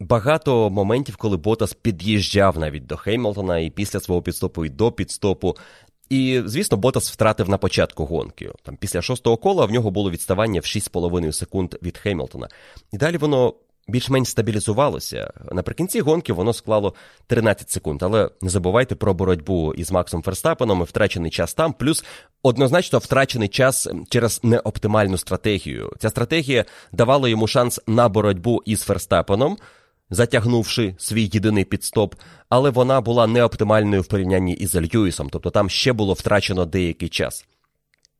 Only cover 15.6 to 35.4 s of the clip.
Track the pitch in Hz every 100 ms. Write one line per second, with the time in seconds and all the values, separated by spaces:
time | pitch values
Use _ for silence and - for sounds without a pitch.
15.6 | - - 180 240 139 165 - 87 101 113
16.6 | - 107 101 - - _ - 117 110 98
17.6 | - - - 73 90 110 92 - 92 92
18.6 | 90 107 135 90 104 90 92 87 78 90
19.6 | 78 71 85 92 90 85 95 92 160 160
20.6 | 117 92 85 - 104 90 82 - 85 -
21.6 | 160 - 135 165 - - - _ 135 117
22.6 | 135 170 - 123 - 131 135 120 104 -
23.6 | 131 - - 85 - 123 117 - 117 117
24.6 | 107 - 104 107 101 92 - 92 110 98
25.6 | 78 58 52 - 110 - 117 165 139 123
26.6 | 104 - - 90 117 139 127 110 110 131
27.6 | 123 - - 113 120 101 104 95 117 117
28.6 | - 107 - 92 - 90 - 101 143 208
29.6 | - _ _ _ _ 95 120 127 110 120
30.6 | 107 - 104 92 - 110 104 101 107 104
31.6 | 92 101 - - 101 - - - _ 123
32.6 | 143 127 127 135 113 120 113 120 117 -
33.6 | 104 110 104 98 90 101 92 92 92 87
34.6 | 92 90 80 113 98 78 69 82